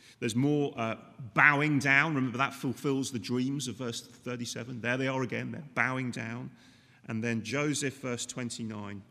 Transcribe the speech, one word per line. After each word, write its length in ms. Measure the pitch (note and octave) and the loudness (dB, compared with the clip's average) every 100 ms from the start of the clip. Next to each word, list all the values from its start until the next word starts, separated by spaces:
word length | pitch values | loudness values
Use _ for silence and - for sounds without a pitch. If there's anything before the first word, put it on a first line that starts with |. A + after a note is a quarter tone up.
| - - | -20 -6
There's 160 | A#2+ | 0
more, 400 | A2+ C#3+ D3 C#3+ - | 2 4 4 2 0
uh, 200 | A2+ G#2+ - - A#2+ | -2 -2 -10 -16 -4
bowing 440 | D#3 C#3+ C#3+ D3+ C#3+ | 8 8 8 6 4
down. 380 | C#3 C#3 D#3+ C#3+ | 6 6 6 2
Remember, 220 | C3 A#2+ | 0 0
that 140 | C3+ | -2
fulfills 600 | - C3+ A#2 C#3+ C3+ C3 | -2 -4 -2 0 0 -2
the 80 | B2 | -4
dreams 480 | F#2+ B2 C3 C#3+ B2+ | -2 -2 0 -2 -6
of 80 | B2 | -6
verse 240 | B2 A#2 | -6 -6
thirty-seven. 800 | - - B2+ B2 A#2 C3 A#2 B2 | -10 -14 -8 -6 -6 -8 -8 -6
There 160 | A#2+ C3 | -2 0
they 120 | C3+ | 0
are 140 | C3 | 0
again. 300 | A#2+ A#2 B2+ | -2 -4 -6
They're 100 | A2+ D3 | -8 -8
bowing 360 | - A#2+ C3 B2+ | 0 0 0 -4
down. 400 | A#2+ A2+ A#2+ C3 - - - _ - - | -6 -8 -8 -10 -14 -20 -20 _ -20 -6
And 160 | A2+ | -2
then 220 | A#2 A2+ | 0 -2
Joseph, 520 | G#2 C3+ D3+ C3+ C#3 - | -2 -2 0 0 -2 -4
verse 240 | C3 A#2+ - | -6 -6 -6
twenty-nine, 760 | C3 A#2+ - A2 G#2+ G2+ G2+ G2 | -6 -8 -6 -8 -8 -10 -12 -16